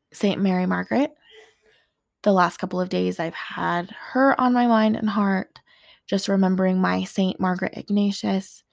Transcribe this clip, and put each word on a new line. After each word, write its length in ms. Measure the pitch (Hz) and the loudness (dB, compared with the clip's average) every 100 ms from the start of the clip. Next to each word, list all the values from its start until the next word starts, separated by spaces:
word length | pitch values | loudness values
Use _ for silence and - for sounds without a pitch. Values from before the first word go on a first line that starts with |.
| _ | _
Saint 260 | - 202 - | -2 -2 0
Mary 240 | 196 180 | 0 2
Margaret. 480 | 185 180 185 226 294 - _ - - _ _ _ _ _ _ _ | 0 -2 -2 0 0 -4 _ -20 -20 _ _ _ _ _ _ _
The 100 | 208 | 2
last 240 | 190 175 - | 4 4 0
couple 240 | 180 180 | -4 -4
of 80 | 185 | -2
days 320 | 180 185 185 | -2 -2 -2
I've 140 | 165 | -6
had 560 | - - - 170 175 180 | -8 -10 -6 -2 -2 -4
her 480 | - - 254 269 - | -12 -6 2 2 4
on 140 | 254 | 2
my 120 | 247 240 | 2 4
mind 300 | 220 220 214 | 4 2 0
and 140 | 214 | -2
heart, 500 | 208 202 190 - - _ _ - _ - | 0 0 0 -4 -14 _ _ -20 _ -4
just 200 | 196 208 | -2 0
remembering 540 | 196 185 185 185 185 | 2 2 2 2 2
my 240 | 180 185 | 2 0
Saint 340 | 185 - 185 - | -2 0 0 0
Margaret 380 | 185 180 - - | -2 -2 -6 -8
Ignatius. 880 | - 202 202 196 208 190 - - _ | -2 0 0 0 -2 -2 -4 -14 _